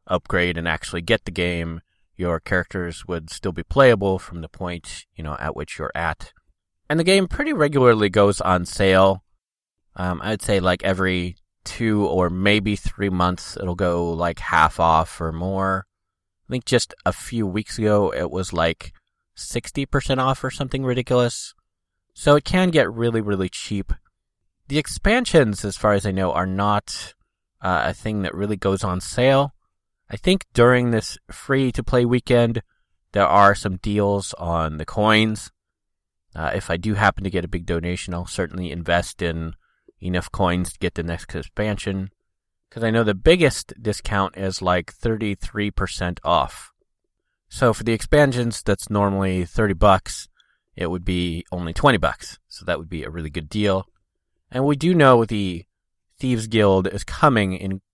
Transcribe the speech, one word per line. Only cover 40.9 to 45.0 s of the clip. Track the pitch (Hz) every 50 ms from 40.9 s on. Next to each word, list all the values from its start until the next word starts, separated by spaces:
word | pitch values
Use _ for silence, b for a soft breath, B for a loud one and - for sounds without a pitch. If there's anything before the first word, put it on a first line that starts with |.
| -
the | - 82
next | 87 85 82 - - -
expansion. | 85 69 - - - 107 107 104 - - 107 95 98 95 95 - _ _ _ _ _ _ _ _ _ _ _
'Cause | - 117 113
I | 113
know | 110 113 117
the | 107 101
biggest | 92 - 156 175 180 170 135 - - - - - -
discount | 117 110 101 - - - 107 98 98 92 -
is, | - 98 95 92 - 95
like, | 90 90 90 87 - -
thirty-three | _